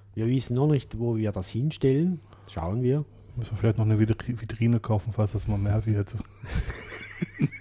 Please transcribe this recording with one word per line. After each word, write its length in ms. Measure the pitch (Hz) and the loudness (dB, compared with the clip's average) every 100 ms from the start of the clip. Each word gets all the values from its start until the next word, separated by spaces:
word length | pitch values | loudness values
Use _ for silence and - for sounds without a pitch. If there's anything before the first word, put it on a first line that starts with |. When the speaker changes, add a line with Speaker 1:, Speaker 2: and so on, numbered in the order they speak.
| - | -12
Speaker 1:
Wir 140 | - 113 | -2 0
wissen 260 | 131 - 123 | 0 0 2
noch 120 | 151 | 4
nicht, 300 | 143 - 107 | 2 0 -4
wo 200 | 120 113 | 0 0
wir 120 | 107 | 0
das 200 | 92 95 | -2 -4
hinstellen. 680 | 113 151 - 135 135 175 170 - - - | -2 -2 2 2 4 2 -2 -8 -20 -10
Schauen 360 | - 82 110 | -6 -2 0
wir. 220 | 123 143 147 - - 123 | 2 0 -2 -12 -12 -8
Speaker 2:
Müssen 140 | 117 | -6
wir 80 | 107 | 0
vielleicht 180 | 117 107 | 0 2
noch 80 | |
eine 140 | 107 107 | 2 4
Vitri-, 420 | 107 110 - 120 | 4 2 -2 -6
Vitrine 400 | 113 - 117 117 | -8 0 2 2
kaufen, 320 | - 110 - | 2 0 0
falls 200 | 104 107 | 0 0
das 140 | 104 - | 0 0
mal 120 | 101 | 0
mehr 260 | 101 107 | 2 2
wird. 320 | 110 104 101 104 | 2 0 0 -6
<laughs> 60 | - - - - - - - - - - - - 147 - | -10 -12 -4 -2 -2 -8 -12 -14 -14 -8 -8 -2 -2 -2